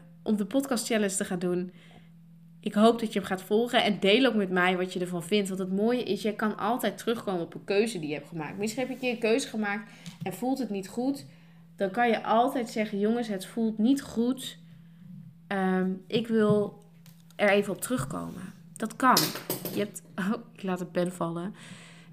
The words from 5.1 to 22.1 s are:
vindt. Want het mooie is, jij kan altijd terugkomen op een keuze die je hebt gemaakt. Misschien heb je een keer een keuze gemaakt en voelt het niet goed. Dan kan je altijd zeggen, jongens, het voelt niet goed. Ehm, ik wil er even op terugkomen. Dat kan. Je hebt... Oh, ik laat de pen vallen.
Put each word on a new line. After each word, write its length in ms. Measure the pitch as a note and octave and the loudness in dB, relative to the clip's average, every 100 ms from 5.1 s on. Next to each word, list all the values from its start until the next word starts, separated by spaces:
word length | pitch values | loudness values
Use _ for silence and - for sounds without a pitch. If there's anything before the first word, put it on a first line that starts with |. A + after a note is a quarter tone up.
| F3 | -4
vindt. 240 | D#3+ G#3 F#3+ | 0 0 0
Want 120 | F#3+ | -4
het 120 | F#3 | -2
mooie 320 | F#3+ A3 B3 | 0 2 0
is, 180 | - G3+ | 0 -2
jij 120 | G#3+ | -2
kan 240 | G#3 A3 - | 0 -2 0
altijd 400 | G#3 A#3 G#3+ F#3+ | -2 0 -2 -2
terugkomen 440 | - A3+ - F3+ | -4 -2 -2 -4
op 120 | E3 | -4
een 100 | E3 | -10
keuze 360 | - G3+ A3+ F#3 | 0 2 2 -2
die 80 | D3 | -6
je 60 | D3 | -6
hebt 120 | - | -8
gemaakt. 300 | E3 D3 F#3+ | -8 -8 -4
Misschien 300 | G#3+ A#3+ B3+ | -4 -4 -6
heb 20 | |
je 60 | B3+ | -2
een 60 | |
keer 100 | B3+ | -2
een 200 | A#3 A3 | 0 2
keuze 160 | B3 - | 2 0
gemaakt 440 | A3 G#3 G#3 - - - - | -4 -2 -4 -8 -16 -16 -8
en 120 | F#3 | -8
voelt 260 | F3+ A#3+ C4+ | -4 -2 -2
het 100 | A3+ | -2
niet 180 | G3 F#3+ | -4 -6
goed. 380 | A#3+ C4 C#4 - - - - - - | -4 -4 -4 -10 -20 -20 -20 -18 -4
Dan 160 | G3 | -2
kan 160 | A#3+ A#3+ | 2 2
je 140 | G#3+ | 2
altijd 460 | - A3 C4 C#4 A3+ | 2 4 4 0 -4
zeggen, 300 | A3+ G#3+ G3 | -4 -2 0
jongens, 280 | G#3 A#3+ A3 | 0 0 -2
het 180 | F#3+ - | -6 -6
voelt 320 | A#3 A3 A3 | -2 -2 2
niet 240 | A#3 C#4 | 4 2
goed. 560 | - A3+ A#3+ C4 - - - - - - - - - - - | 0 -2 0 -2 -8 -14 -20 -20 -20 -20 -18 -18 -18 -18 -4
Ehm, 440 | G3 F#3 F#3 F#3 F#3 - | 0 2 2 0 -2 -2
ik 200 | A#3 A3+ | -2 2
wil 560 | A3+ G#3 G#3 G3+ - - - - - - - | 4 6 4 2 -6 -20 -20 -20 -20 -14 2
er 140 | G3+ | 4
even 240 | G3+ G3+ | 4 2
op 80 | F3 | -4
terugkomen. 720 | - B3+ - F3 - - - - - - | -4 -4 -4 -6 -8 -10 -12 -16 -18 -8
Dat 200 | A3 - | -8 2
kan. 220 | C4 F#3 D#3+ - - - - | 4 6 4 -4 -8 -6 -4
Je 60 | G3+ | -4
hebt... 220 | G#3 - - - | -4 -6 -14 -4
Oh, 180 | F#3 A#3 - | -2 -2 -6
ik 100 | - | -8
laat 160 | F#3+ F3+ | -4 -4
de 60 | E3+ | -2
pen 260 | F3+ F3 | -2 -2
vallen. 440 | F3+ E3 E3+ F#3 - - - - - - | -2 -4 -4 -8 -10 -18 -18 -20 -20 -12